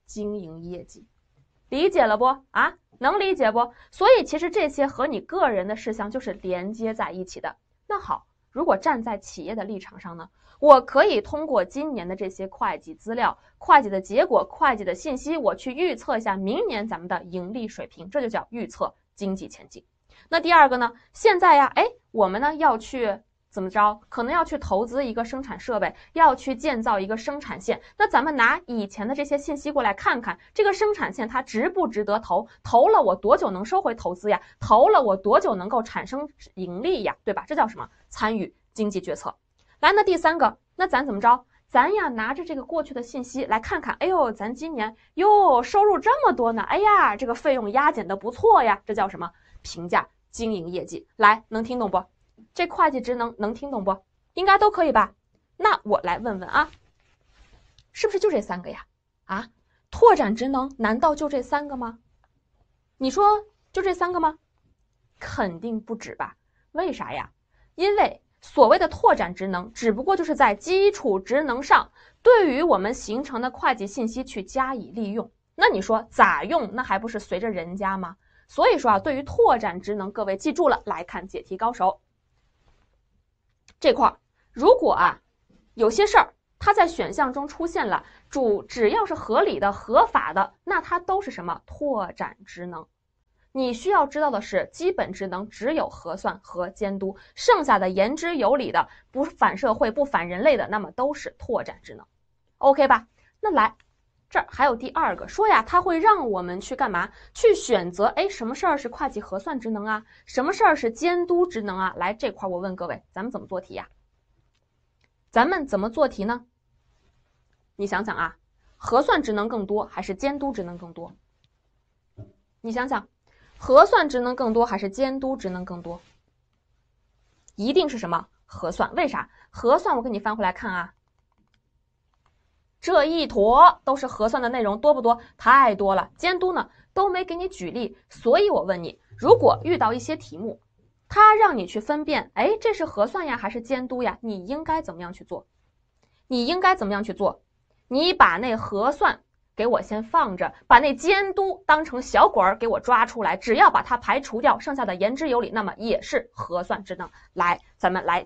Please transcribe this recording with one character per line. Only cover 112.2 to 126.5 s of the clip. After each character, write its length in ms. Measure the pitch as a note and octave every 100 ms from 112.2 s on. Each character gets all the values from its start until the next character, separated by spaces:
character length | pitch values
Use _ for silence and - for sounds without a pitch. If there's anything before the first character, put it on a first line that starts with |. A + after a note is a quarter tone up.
| B3
块 160 | - F#3+
儿 40 |
我 60 | F3
问 180 | F#3+ F#3
各 100 | F3
位， 160 | A#2+ _
咱 120 | F#3
们 80 | A3+
怎 80 | A3
么 60 | -
做 120 | F3+
题 140 | -
呀？ 160 | F#2+ - _ _ _ _ _ _ _ _ _ _ _ _ _ _
咱 200 | A3+ C#4
们 180 | F#4 C#4+
怎 100 | G3
么 120 | G#3+
做 180 | A3+ C#4
题 160 | -
呢？ 220 | G3+ A#3+ _ _ _ _ _ _ _ _ _ _ _ _ _ -
你 100 | G3+
想 200 | G3 A3
想 100 | E3+
啊， 220 | E3 - _ _ _ _
核 240 | - A#3+
算 200 | D4 F4+
职 120 | B3
能 160 | G#3+ A3
更 160 | A#3 F#3+
多 180 | G#3
还 180 | G3 -
是 140 | F#3 F#3+
监 240 | C#4 C#4
督 140 | C#4
职 100 | A3
能 140 | F3 F3
更 160 | E3+
多？ 180 | D#3+ E3+ - _ _ _ _ _ _ _ _ _ - - _ _ _
你 100 | A3+
想 160 | A#3 C4
想， 220 | A#3 - _ _ _ _ -
核 280 | - C4 G4
算 220 | A4 D4+
职 120 | B3
能 160 | B3 B3
更 180 | A#3+
多 120 | A3+ A#3
还 120 | G3
是 120 | G3+
监 300 | G3 C4+ C4+
督 160 | C4+ C4+
职 140 | F#3+
能 160 | F3+ F#3
更 160 | F3
多？ 180 | E3+ F3 _ _ _ _ _